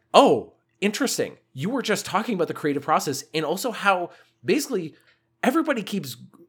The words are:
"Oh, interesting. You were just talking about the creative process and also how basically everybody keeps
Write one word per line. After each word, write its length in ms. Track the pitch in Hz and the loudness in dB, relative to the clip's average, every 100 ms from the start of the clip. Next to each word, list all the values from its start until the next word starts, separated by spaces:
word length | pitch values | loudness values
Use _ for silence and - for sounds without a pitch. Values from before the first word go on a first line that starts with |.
| - | 4
"Oh, 400 | 208 262 123 - _ _ - | 8 8 4 -2 _ _ -4
interesting. 560 | 208 - 277 - 110 - _ | -4 -2 -4 -2 -4 -6 _
You 160 | 131 175 | -6 -4
were 120 | 262 | -4
just 240 | 220 202 - | -2 -4 -2
talking 300 | 185 226 190 | -4 -2 -2
about 120 | 160 | -2
the 40 | |
creative 300 | - 151 139 | -2 -2 -2
process 400 | 139 170 156 131 - | 0 0 0 -6 -6
and 120 | 160 151 | -4 -2
also 260 | 185 254 | -2 -4
how 380 | 190 202 180 170 - _ _ | -2 0 0 -2 -10 _ _
basically 520 | 123 254 - 208 160 - _ _ _ - | -2 0 0 -6 -6 -14 _ _ _ -2
everybody 380 | 247 311 320 240 | 0 0 0 -2
keeps 340 | 190 196 135 - - _ | -2 -6 -8 -14 -20 _